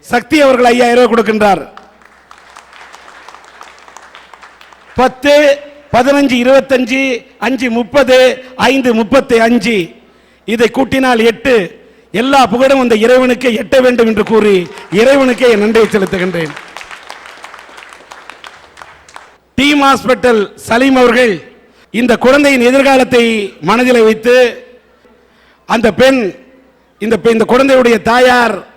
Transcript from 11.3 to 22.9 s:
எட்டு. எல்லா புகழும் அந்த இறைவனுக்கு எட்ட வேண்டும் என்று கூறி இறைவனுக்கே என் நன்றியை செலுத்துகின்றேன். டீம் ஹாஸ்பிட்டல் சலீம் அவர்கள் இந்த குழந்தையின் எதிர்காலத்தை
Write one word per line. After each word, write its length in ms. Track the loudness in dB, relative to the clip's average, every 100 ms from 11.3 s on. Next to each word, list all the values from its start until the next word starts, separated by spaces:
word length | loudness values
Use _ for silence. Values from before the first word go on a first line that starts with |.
எட்டு. 240 | -2 -2 0 -2 -12 -20 _ _ -6
எல்லா 200 | 0 2 2
புகழும் 300 | 2 2 2
அந்த 140 | 2 0
இறைவனுக்கு 440 | 2 2 2 -2 -2 -4
எட்ட 140 | 0 2
வேண்டும் 240 | 2 0 0
என்று 140 | 0 0
கூறி 240 | 0 2 0 -2 -14 -6 -2
இறைவனுக்கே 480 | 0 0 0 0 0
என் 80 | 0
நன்றியை 240 | 0 0 0
செலுத்துகின்றேன். 580 | -2 -4 -4 -6 -6 -8 -12 -20 -20 -20 -20 -20 -20 -20 -20 -20 -20 -20 -20 -20 -20 -20 -20 -20 -20 -20 -20 -20 -20 -20 -20 -20 -20 -20 _ _ -2
டீம் 240 | 0 2 2
ஹாஸ்பிட்டல் 520 | 0 -2 -2 0 0 -2 -10 -4
சலீம் 300 | 0 2 2
அவர்கள் 320 | 2 2 0 -2 -10 -20 _ _ _ -4
இந்த 120 | -2 0
குழந்தையின் 420 | 2 2 2 2 2
எதிர்காலத்தை 520 | 2 2